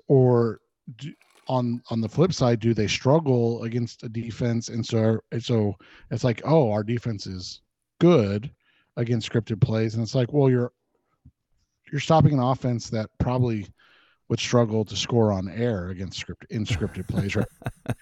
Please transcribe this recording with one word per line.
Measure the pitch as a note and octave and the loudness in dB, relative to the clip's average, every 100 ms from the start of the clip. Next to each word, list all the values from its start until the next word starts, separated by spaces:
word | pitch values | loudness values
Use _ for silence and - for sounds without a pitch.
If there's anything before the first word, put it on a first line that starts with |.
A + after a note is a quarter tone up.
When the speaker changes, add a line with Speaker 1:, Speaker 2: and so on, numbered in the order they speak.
| - | 4
Speaker 1:
or | C3+ B2+ A#2+ A#2 F#2+ _ _ - A2+ | 6 6 6 2 -2 _ _ -20 -14
do, | C#3 - _ _ - | -16 -16 _ _ -4
on, | B2+ A#2+ A#2+ - | -2 -2 -4 -4
on | A2+ | -4
the | A2 | -2
flip | C#3 F#3 | 0 0
side, | - B2 A#2 | 2 2 2
do | A#2 | 0
they | A2 G2+ | 0 -2
struggle | - B2+ D#3+ C#3+ B2 A#2 A#2 | 0 2 2 4 2 0 -2
against | A2+ A#2+ A2+ - | -6 -6 -6 -8
a | A#2+ | -12
defense? | A#2 A#2 G#2 A#2+ A#2 - | -10 -10 -4 -2 -2 -4
And | A2+ | -8
so, | - A2+ A2 A2 - | -2 0 2 0 -4
and | A#2 | -10
so | A#2+ A2+ G#2 - - - - | -2 0 0 -4 -16 -20 -10
it's | A#2 | -2
like, | B2+ G#2+ | -2 -2
"Oh, | B2+ D#3+ A#2 | 2 4 4
our | G#2 | 0
defense | G#2 A#2+ A#2+ G#2 F#2+ | -2 -4 -4 -8 -8
is | F#2 F2 - _ _ _ - | -10 -12 -16 _ _ _ 2
good | E3+ D#3 G2 G#2 C#3 _ _ _ _ - | 6 6 4 -2 -6 _ _ _ _ -6
against | A#2 A#2+ - | -2 -2 0
scripted | A#2+ - G#2 | -2 -2 0
plays." | - A2 A2+ | 0 2 -2
And | A2+ | -2
it's | A2 | -2
like, | C3+ A#2 | 0 0
"Well, | D3 C3+ | 4 4
you're, | B2 A#2+ _ _ _ _ _ - _ _ _ _ _ - | 4 0 _ _ _ _ _ -20 _ _ _ _ _ -8
you're | C#3+ | -6
stopping | - D#3+ D3 | 2 4 6
an | C#3 | 4
offense | B2 B2+ B2+ A#2 - | 0 0 -2 -4 -4
that | A2+ G#2+ - | -6 -6 -4
probably | B2+ B2+ B2 G#2+ F#2 _ _ _ _ _ - | -2 0 0 -2 -8 _ _ _ _ _ -6
would | A2+ | -6
struggle | - A#2+ A2+ A2 G#2+ | 2 2 2 0 -2
to | G2 | -6
score | - A#2+ G#2+ | -2 2 2
on | F#2+ F#2 | 0 -4
air | G2+ A#2+ G2 F2+ | -4 -4 -2 -6
against | F#2 F2 - | -8 -10 -10
script, | - - - | -12 -14 -10
in | A2+ | -8
scripted | G#2 G2 G#2+ F#2+ - | -4 -4 -4 -6 -6
plays, | - G2+ G#2+ | -4 -2 -2
right?" | - | -4
Speaker 2:
<laughs> | _ - - - - | _ -12 -10 -10 -10